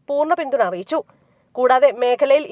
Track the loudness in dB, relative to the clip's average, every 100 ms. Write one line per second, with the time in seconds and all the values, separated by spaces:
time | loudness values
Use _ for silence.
0 | -8 -4 -2 -2 -2 -2 -2 -4 -6 -6
1 | -8 _ _ _ _ -2 2 4 4 2
2 | -2 0 2 2 0